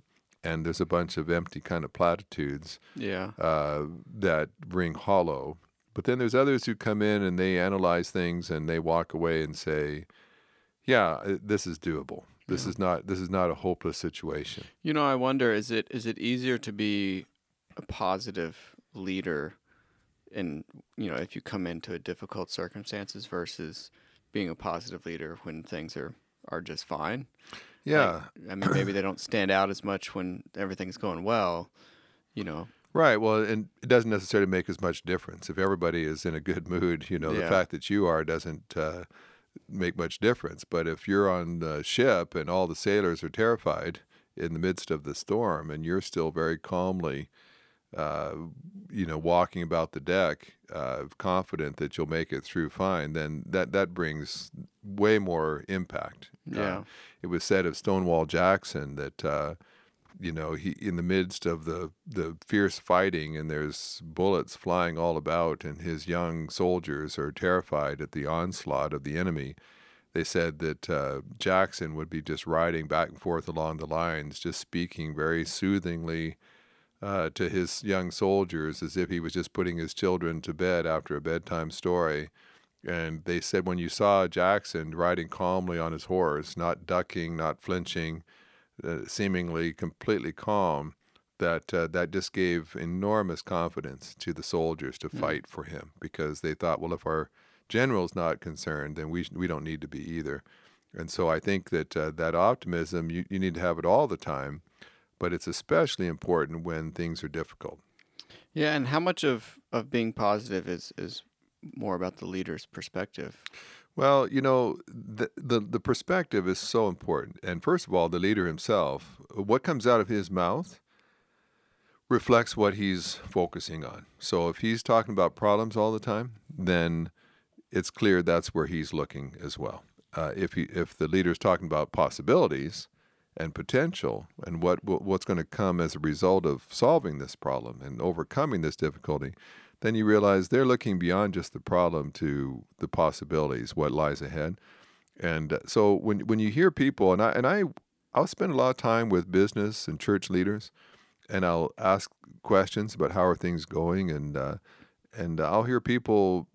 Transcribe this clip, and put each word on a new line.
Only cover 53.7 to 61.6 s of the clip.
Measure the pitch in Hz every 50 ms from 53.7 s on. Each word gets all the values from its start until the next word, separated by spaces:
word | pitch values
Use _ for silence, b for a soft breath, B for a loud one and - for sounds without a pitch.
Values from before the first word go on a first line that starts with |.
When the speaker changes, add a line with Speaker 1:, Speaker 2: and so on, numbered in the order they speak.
Speaker 1:
that | - 98 98 85 90
brings | 90 85 78 76 76 73 - - - - - - - - - _ _ -
way | 101 98 101 101 107 110 104
more | 98 92 85 80 78 78 76 73 -
impact. | - 95 95 90 - - - - - - - - - - _ _ - -
Uh, |
Speaker 2:
Yeah. | 104 101 98 92 98 98 B B B B B B B
Speaker 1:
it | -
was | 90 87 85 -
said | - 101 95 90
of | 85 76
Stonewall | - - 104 98 95 92 87 82 80 80
Jackson | 76 - 85 90 92 98 95 - - - 76 73 69 71
that, | 71 71 69 - - -
uh, | 76 73 73 73 73 85 b b b b b b b b b b _ - -
you | 95 85
know, | 80 80 78 80 80
he, | 73 82 95 - -
in | - 101 87
the | 85 85
midst | 87 95 95 90 92 - - -
of | 87 85 80